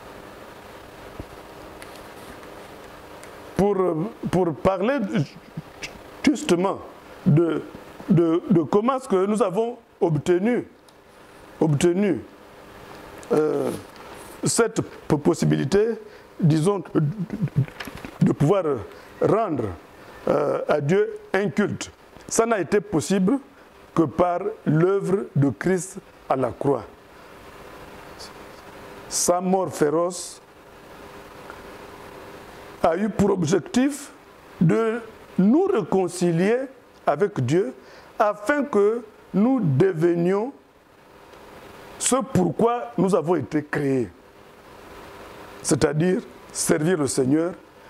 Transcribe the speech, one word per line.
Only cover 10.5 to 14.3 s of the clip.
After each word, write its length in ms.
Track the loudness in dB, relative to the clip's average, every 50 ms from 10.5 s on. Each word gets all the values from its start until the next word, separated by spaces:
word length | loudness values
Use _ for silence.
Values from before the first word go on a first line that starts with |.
| 0 0 -2 -6 -12 -20 _ -20 -20 -20 -20 -20 -20 -20 -20 -20 -20 -20 -20 -20 -4 0
obtenu, 640 | 2 2 2 4 2 2 2 4 2 2 0 -2 -4 -10 -18 -20 -20 -20 -20 -20 -20 -20 -20 -20 -20 -20 -20 -18 -18 -18 -18 -18 -6 0
euh, 380 | 0 2 2 2 0 0 -2 -2 -4 -6 -10 -16 -20 -20 -20 -18 -18 -18 -18 -18